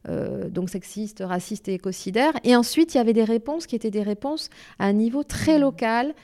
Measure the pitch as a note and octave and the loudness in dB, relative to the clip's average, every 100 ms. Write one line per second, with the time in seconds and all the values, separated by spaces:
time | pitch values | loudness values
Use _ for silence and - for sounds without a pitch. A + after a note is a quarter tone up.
0 | - - - G3 F#3 F3+ F3+ F#3+ - G#3 | -8 -6 -4 -6 -6 -6 -6 -8 -10 -10
1 | G#3+ - F#3 F3+ - G#3 - F#3 F#3+ F#3 | -10 -8 -6 -6 -6 -10 -6 -6 -6 -8
2 | - G#3 D4 D4+ A#3+ B3 A#3 D4+ E4 C4 | -4 0 2 2 4 4 4 2 2 4
3 | A#3 A3+ A3 A3+ A3+ D#4+ - A#3 A3 G#3 | 4 4 2 0 -2 -8 -6 -4 -4 -2
4 | G#3 G#3 C#4 D#4 - - - - G3 G#3 | -4 -4 -4 -6 -10 -18 -20 -2 2 2
5 | A3+ C#4 C#4+ - - D#4 C#4 E3+ A3+ A#3 | 2 0 -4 -2 4 4 4 2 0 0
6 | C#4 - | -2 -6